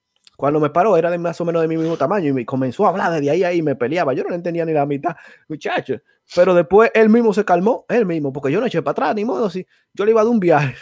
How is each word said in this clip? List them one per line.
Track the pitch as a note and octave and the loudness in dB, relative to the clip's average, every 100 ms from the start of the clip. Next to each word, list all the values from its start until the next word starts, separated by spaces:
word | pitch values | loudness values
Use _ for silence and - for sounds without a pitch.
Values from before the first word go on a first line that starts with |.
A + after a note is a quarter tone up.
| _ _ _ - | _ _ _ -4
cuando | C#3 D3+ | -2 0
me | D3 | 0
paró | E3+ G#3+ E3+ | 2 2 2
era | E3+ | 0
de | F3 | -2
más | E3+ E3 | -6 -6
o | E3+ | -4
menos | E3 | -2
de | D#3+ | -2
mi | D#3+ | -2
mismo | D#3+ D#3+ | -2 -2
tamaño | C#3 G#3 D3 | -2 -2 -2
y | |
me | C3+ A2+ | -2 -4
comenzó | C3 C3 D3+ G3+ | -4 -4 0 0
a | |
hablar | F#3 F#3 | 0 -2
desde | E3 C#3+ | -2 -2
ahí, | E3+ | 0
ahí | F3+ F3 | 0 -2
me | D3+ B2 | -2 -2
peleaba. | A#2+ F3 C#3+ | -2 -2 -2
Yo | D3 | -2
no | F4+ | -4
le | F3 | -6
entendía | F3 E3+ E3 | -6 -4 -2
ni | |
la | D3+ C#3+ | -2 -2
mitad, | C#3+ D3+ - - - - | -4 -6 -8 -18 -20 -14
muchacho. | D#3 - F4+ - A2+ _ _ _ F3 | -10 -6 -6 -6 -8 _ _ _ 2
Pero | F#3 | 4
después | F3 E3+ G3+ A3+ | 4 4 4 4
él | A3 A3 | 4 4
mismo | A#3 A3+ | 4 4
se | G3+ G3 | 0 2
calmó, | G3+ G3+ - - | 2 2 -2 -2
él | A3+ F#3+ | -2 0
mismo, | E3 C#3 | -2 -4
porque | C#3 C3+ | -4 -2
yo | F3+ | -2
no | A#3+ | -2
eché | E3 | -4
para | C#3 | -4
atrás, | D3 C#4+ G#3+ | -2 -2 -2
ni | A3+ | -4
modo, | C4 G#3+ | -2 -4
si | F#3 - _ _ | -6 -12 _ _
yo | - G#3 | -4 2
le | |
iba | A3+ | 4
a | A3 | 4
dar | |
un | A#3 | 2
viaje | F3 D3 C#3 - | 4 4 2 -4